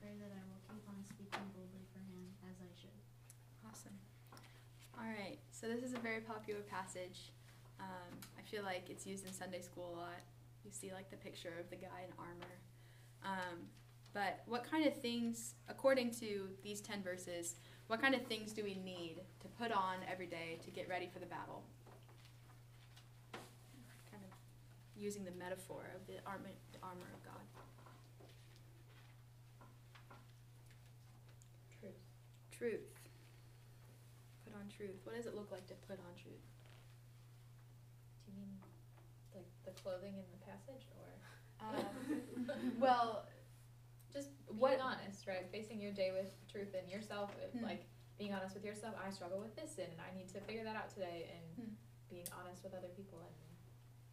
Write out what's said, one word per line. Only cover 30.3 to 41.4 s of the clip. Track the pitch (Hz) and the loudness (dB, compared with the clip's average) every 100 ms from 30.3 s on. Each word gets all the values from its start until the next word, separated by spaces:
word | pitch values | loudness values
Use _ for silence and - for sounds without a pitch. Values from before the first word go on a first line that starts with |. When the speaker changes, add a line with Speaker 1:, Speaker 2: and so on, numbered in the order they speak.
| - - - - - - - - - - - - - - - | -16 -16 -16 -16 -14 -14 -14 -14 -14 -14 -16 -16 -16 -16 -12
Speaker 3:
Truth. | 196 - - - - - - | -10 -10 -12 -16 -16 -16 -12
Speaker 2:
Truth. | - 233 208 - - - - - - - - - - - - - - - - 220 | 0 2 2 -2 -10 -14 -14 -16 -16 -16 -16 -14 -14 -14 -14 -16 -16 -16 -14 -10
Put | 214 | -6
on | 202 | -6
truth. | - 202 190 | -4 -4 -2
What | 220 226 | -2 -2
does | 233 | 0
it | 208 | -2
look | 208 | -2
like | 185 - | -4 -4
to | 190 - | -8 -6
put | 190 | -6
on | 175 180 | -6 -10
truth? | - - - - - - - - - - - - - - - - - - - - - | -10 -10 -12 -14 -14 -14 -14 -14 -14 -16 -14 -14 -14 -14 -14 -14 -16 -16 -16 -14 -10
Speaker 3:
Do | |
you | 196 | -6
mean, | 196 196 - - - - - - - | -6 -8 -10 -14 -14 -14 -14 -14 -12
like, | 196 180 - 190 | -10 -10 -8 -8
the | 185 | -4
clothing | 196 185 196 196 | 0 2 0 -4
in | 185 | -6
the | 190 202 | -10 -10
passage, | 196 - 262 - - | -10 -8 -10 -10 -12
or? | - - - - | -12 -12 -12 -12